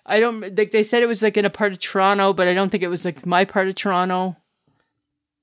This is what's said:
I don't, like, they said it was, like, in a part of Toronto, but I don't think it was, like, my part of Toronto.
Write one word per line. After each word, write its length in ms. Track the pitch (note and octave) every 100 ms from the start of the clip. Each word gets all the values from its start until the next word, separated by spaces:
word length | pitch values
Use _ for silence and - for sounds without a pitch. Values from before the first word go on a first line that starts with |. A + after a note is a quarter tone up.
I 140 | - G#3
don't, 220 | A#3 A3 G3 G3
like, 160 | G#3
they 100 | A3
said 220 | G#3+ A#3+
it 20 | A#3+
was, 160 | A3
like, 140 | G#3+ G#3
in 80 |
a 60 | G3+
part 200 | - G#3
of 80 | F#3
Toronto, 540 | - G3 F#3+ G3+ G3
but 160 | F#3+ F3+
I 60 |
don't 160 | F3+ G3
think 120 | G3+
it 60 | F3
was, 160 | F3
like, 200 | F3+ -
my 200 | F3+ F3
part 240 | G3 G3+ F#3+
of 80 | F#3+
Toronto. 600 | G3+ F3+ F#3 F#3 F#3 E3+ _ _ _ _ _ _ _ _ _ _